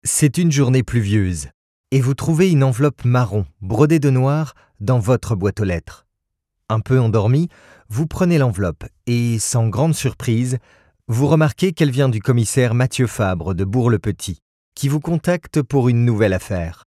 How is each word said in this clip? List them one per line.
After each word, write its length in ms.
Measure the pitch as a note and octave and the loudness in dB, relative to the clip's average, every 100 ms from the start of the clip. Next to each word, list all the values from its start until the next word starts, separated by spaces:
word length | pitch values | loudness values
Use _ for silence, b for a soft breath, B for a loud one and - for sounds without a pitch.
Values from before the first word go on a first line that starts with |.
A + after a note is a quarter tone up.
C'est 340 | - - D3+ C#3+ | -4 0 0 2
une 140 | F3 | 0
journée 300 | C#3+ B2+ C3 | 2 2 2
pluvieuse, 680 | A#2+ A#2+ G2+ G#2 F#2 E2+ D2 _ _ _ _ | 2 -2 0 0 0 -4 -8 _ _ _ _
et 100 | C3+ | 0
vous 140 | B2+ | 0
trouvez 360 | C#3 - D#3+ F#3+ | -2 0 2 4
une 140 | D#3 | 4
enveloppe 400 | C#3 A#2 D3 - | 2 2 -2 0
marron 400 | B2 B2 A#2 G#2 F2 _ | 0 0 0 -2 -6 _
brodée 380 | F#2+ A2+ D3 E3 | -6 2 4 4
de 100 | C#3+ | 2
noir 460 | C3 C3 D3 D#3 b b b | 2 0 0 -4 b b b
dans 180 | G#2 B2+ | -2 0
votre 380 | G2+ B2 - A2 | 2 0 0 -2
boîte 240 | G2 - | -2 -2
aux 40 | |
lettres. 420 | G2 F2 - - _ _ _ _ _ _ _ | -2 -4 -6 -20 _ _ _ _ _ _ _
Un 100 | A2 | -4
peu 200 | - C3 | 0 2
endormi, 480 | A#2 G#2+ G#2 C3+ E3+ B B B B | 2 2 2 2 0 B B B B
vous 180 | G#2+ D#3 | -6 -4
prenez 320 | - F3+ E3+ | -2 0 2
l'enveloppe 460 | C3 F#2 F#2 D2+ - _ - | 0 0 -4 -4 -14 _ -4
et, 320 | A#2+ A#2+ A2+ | 0 0 -2
sans 260 | - B2 A2+ | -2 0 0
grande 300 | A2 D#3 D#3 | 0 0 0
surprise, 640 | C3 - - A#2 B2 B2 b b b b - | -4 -4 -2 -2 -2 -6 b b b b -6
vous 180 | A2+ C#3 | 0 2
remarquez 460 | D#3 D#3 - F#3 | 2 0 0 -2
qu'elle 180 | E3 D3+ | 0 0
vient 180 | B2+ C3+ | 2 0
du 140 | A2 | 0
commissaire 500 | - A#2+ A2+ - B2 | 0 0 0 0 0
Mathieu 360 | A2+ B2+ - B2 | 2 -2 0 -2
Fabre 440 | - G2 F#2 E2 | 0 -2 -2 -4
de 120 | F2 | -4
Bourg-le-Petit, 760 | G2 A#2 A#2+ G#2+ G#2+ F2+ - E2+ _ _ _ - | -2 0 0 0 -2 -6 -8 -12 _ _ _ -6
qui 100 | C#3 | -4
vous 140 | D3 | -2
contacte 600 | D3 E3+ - F3 - D#3 | -2 -2 0 -2 -2 -4
pour 280 | C3+ C#3+ B2 | 0 2 2
une 160 | A#2+ | 2
nouvelle 280 | A#2+ G#2+ G#2+ | 2 2 2
affaire. 520 | F#2 - F#2+ E2+ - _ | 0 -4 -6 -6 -10 _